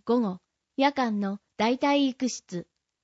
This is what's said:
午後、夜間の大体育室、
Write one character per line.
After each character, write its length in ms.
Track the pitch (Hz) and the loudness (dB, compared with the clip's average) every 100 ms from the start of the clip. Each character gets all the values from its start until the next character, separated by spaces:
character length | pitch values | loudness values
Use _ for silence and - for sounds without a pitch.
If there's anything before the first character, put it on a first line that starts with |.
| - | 0
午 160 | 247 | 0
後、 180 | 208 180 _ _ _ - | 0 -4 _ _ _ 0
夜 160 | 277 | 0
間 260 | 277 240 208 | 2 -2 -2
の 200 | 196 202 _ - | -4 -6 _ -2
大 200 | 220 254 | -2 0
体 300 | 285 285 269 | 2 2 2
育 220 | - 247 | 0 -4
室、 360 | - - 175 - _ _ _ | -6 -10 -12 -12 _ _ _